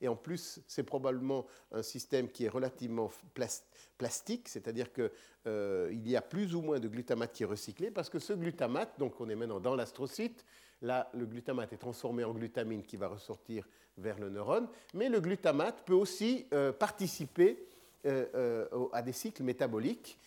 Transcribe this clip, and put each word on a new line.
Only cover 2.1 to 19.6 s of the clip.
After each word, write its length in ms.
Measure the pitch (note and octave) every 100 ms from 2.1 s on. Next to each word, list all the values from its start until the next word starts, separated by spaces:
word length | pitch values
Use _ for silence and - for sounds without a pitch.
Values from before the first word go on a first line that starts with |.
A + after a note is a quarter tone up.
| C3+ B2
qui 160 | - A2+
est 20 |
relativement 640 | A#2+ C3 - A#2+ A2+ G#2+ - -
plas-, 300 | - A#2+ - - - - _
plastique, 520 | A#2+ - - A#3+ -
c'est-à-dire 440 | - G#2+ A2+ A#2+
que, 200 | - A2+ - - - A#2
euh, 420 | G#2+ G2+ F#2+ E2+
il 160 | A2 A2+
y 80 | A#2+
a 60 |
plus 340 | - E3+ G#3 E3+
ou 60 |
moins 180 | D#3 C#3+
de 80 | A2+
glutamate 440 | A2+ A#2+ A#2+ A#2
qui 120 | -
est 20 | G#2
recyclé, 460 | G2+ - - G3
parce 180 | G#3 E3
que 80 | D#3+
ce 140 | -
glutamate, 680 | G#3 E3+ - B2 C3 A3 -
donc 220 | C#3 -
on 80 | A#2
est 80 | G#2+
maintenant 240 | A#2 G2+
dans 160 | G2 C3
l'astrocyte, 680 | A2+ - C3 - A#3 A#3 - - - _
là, 280 | A#2+ B2+ -
le 120 | A#2 A#2
glutamate 460 | A#2 A#2+ B2+ A2
est 60 | G#2+
transformé 460 | B2 A#2 B2 A#2+
en 80 | A#2
glutamine 500 | A2+ A#2 A#2+ A2+ A2
qui 140 | F#2+ G#2
va 100 | F#2+
ressortir 640 | G2+ - G#2 - A2+ G2 - - -
vers 220 | G2 G2+
le 120 | G2+
neurone, 360 | G2+ G#2 F#3+ A#3+ - -
mais 140 | E3+ B3
le 120 | A3+
glutamate 640 | E3 F#3+ E3+ C#3+ F#3 A#3+
peut 100 | -
aussi, 540 | F#3 G3 - A3 B3+ -
euh, 200 | D3 C#3
participer, 960 | - B2+ - F#3+ - D3+ - F3+ - - - - -
euh, 220 | C#3+ C3+ B2
euh, 340 | - B2 A#2 A2
au, 180 | B2 B2
à 100 | A#2
des 100 | A#2+
cycles 320 | B2 A3 -
métaboliques, 720 | C3 B2